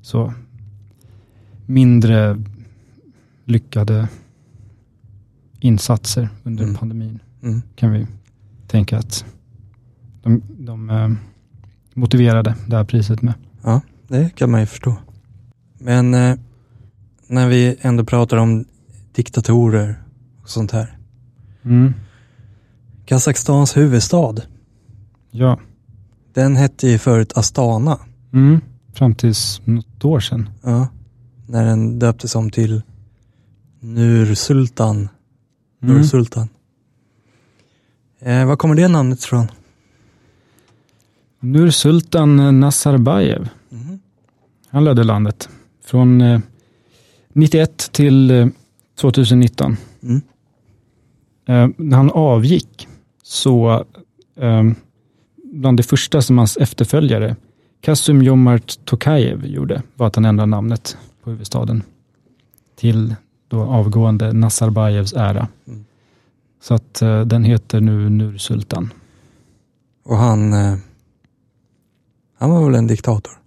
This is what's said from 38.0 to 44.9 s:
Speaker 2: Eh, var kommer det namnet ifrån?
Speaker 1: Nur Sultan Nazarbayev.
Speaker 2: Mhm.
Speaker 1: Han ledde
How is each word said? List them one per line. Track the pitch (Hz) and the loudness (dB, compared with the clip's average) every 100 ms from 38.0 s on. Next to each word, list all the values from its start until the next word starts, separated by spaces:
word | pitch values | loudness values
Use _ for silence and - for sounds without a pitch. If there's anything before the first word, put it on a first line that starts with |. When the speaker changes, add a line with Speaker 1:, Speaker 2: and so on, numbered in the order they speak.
| _ _ | _ _
Speaker 2:
Eh, | 127 127 131 | -2 0 2
var | 143 | 2
kommer | 165 156 | 2 2
det | 180 | 4
namnet | 160 127 127 | 2 0 -4
ifrån? | - 123 113 - _ _ _ _ _ _ _ _ _ _ _ _ _ _ _ _ _ _ | -2 -2 -2 -6 _ _ _ _ _ _ _ _ _ _ _ _ _ _ _ _ _ _
Speaker 1:
Nur | 123 143 170 | -2 2 2
Sultan | 143 147 165 - 170 151 143 139 135 | 2 2 2 0 2 4 4 6 4
Nazarbayev. | 139 143 151 135 120 190 170 - - - _ | 4 0 0 2 2 2 0 -2 -8 -16 _
Speaker 2:
Mhm. | 117 135 190 _ _ _ _ _ _ _ | -18 -16 -18 _ _ _ _ _ _ _
Speaker 1:
Han | 139 | 0
ledde | 151 | 2